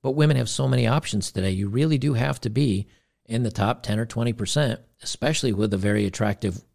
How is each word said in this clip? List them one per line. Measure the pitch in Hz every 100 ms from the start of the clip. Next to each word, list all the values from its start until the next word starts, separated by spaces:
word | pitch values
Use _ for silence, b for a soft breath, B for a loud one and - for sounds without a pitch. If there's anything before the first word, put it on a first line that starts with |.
But | 135
women | 139 151 135
have | 120
so | - 135
many | 127 117
options | 139 - - -
today. | - 95
You | 95 101
really | 113 156 147
do | 143
have | 123 135 139
to | 117
be | 110 143 95 107 b b b _
in | 113
the | 117
top | - 104 120
ten | - 107
or | 117
twenty | - 117
percent, | 113 101 - 139 113 - _
especially | - - 127 156 131
with | 101 107
a | 98
very | 101 104 104
attractive | - 104 101 104 87 -